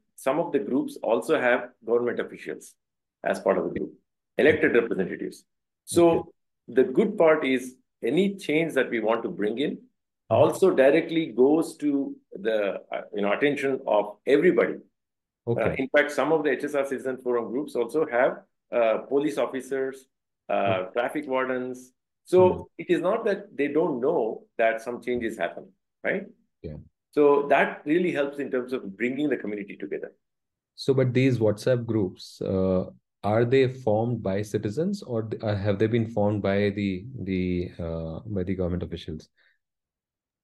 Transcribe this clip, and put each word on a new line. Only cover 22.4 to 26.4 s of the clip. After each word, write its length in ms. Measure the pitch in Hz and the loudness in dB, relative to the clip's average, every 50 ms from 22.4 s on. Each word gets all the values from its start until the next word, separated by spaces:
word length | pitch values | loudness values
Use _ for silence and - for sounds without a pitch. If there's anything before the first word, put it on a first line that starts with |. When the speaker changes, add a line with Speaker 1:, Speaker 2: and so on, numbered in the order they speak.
Speaker 2:
Mm. 240 | 185 180 180 - - - _ - | 6 6 4 0 -8 -14 _ -14
Speaker 1:
it 100 | 165 - | -2 -2
is 100 | 175 156 | 0 0
not 240 | 160 180 214 226 226 | 2 0 -2 -2 0
that 140 | 156 147 - - - - 127 | -2 -2 -4 -6 -14 -6 -4
they 100 | 143 139 - 151 | -4 0 0 0
don't 200 | 175 175 139 120 | 0 0 -2 -2
know 440 | 117 147 175 151 117 110 113 - - _ _ - | -2 0 0 0 0 -2 -4 -8 -12 _ _ 0
that 200 | 113 113 113 113 - | 0 0 0 0 -6
some 160 | 123 120 117 | -8 -10 -8
changes 320 | - 123 123 123 113 110 92 87 85 | -6 -4 -4 -4 -4 -4 -4 -4 -6
happen, 220 | 87 - - - - _ _ _ _ _ _ - | -6 -6 -10 -16 -18 _ _ _ _ _ _ -6
right? 240 | - 156 196 196 - - _ | -4 -4 -4 -6 -10 -20 _